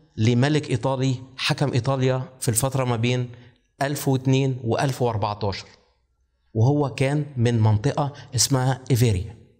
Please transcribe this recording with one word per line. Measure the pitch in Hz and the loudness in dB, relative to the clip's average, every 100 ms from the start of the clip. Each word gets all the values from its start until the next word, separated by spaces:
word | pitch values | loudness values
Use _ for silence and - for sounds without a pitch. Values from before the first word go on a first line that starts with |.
| _ - | _ 0
لملك | 110 120 135 151 147 | 2 4 4 2 0
إيطالي | 123 135 135 135 127 - - | -2 -2 0 0 -2 -6 -6
حكم | - 147 143 | -4 -2 0
إيطاليا | 135 113 135 131 127 131 - | 0 0 0 0 0 -4 -8
في | - | -2
الفترة | 110 135 135 | 0 0 0
ما | 127 117 | -2 0
بين | 120 123 123 - - _ _ - | 0 0 -4 -10 -20 _ _ -6
ألف | 143 147 - | -4 -2 0
واتنين | 131 131 131 135 127 | 0 2 2 2 -2
وألف | 117 113 139 131 | -2 0 0 0
وأربعتاشر، | 120 107 104 104 104 92 - - _ _ _ _ _ _ _ | -2 -2 -4 -4 -6 -6 -10 -20 _ _ _ _ _ _ _
وهو | 107 117 147 139 | 0 2 2 0
كان | 113 135 147 147 131 | 0 0 0 -4 0
من | 117 117 | 2 4
منطقة | 110 104 139 131 143 143 - | 4 4 2 -2 -4 -6 -8
اسمها | 120 - 131 127 131 - | -4 0 0 0 -2 0
إيفيريا. | 123 120 98 87 - - _ | 2 2 0 -4 -12 -20 _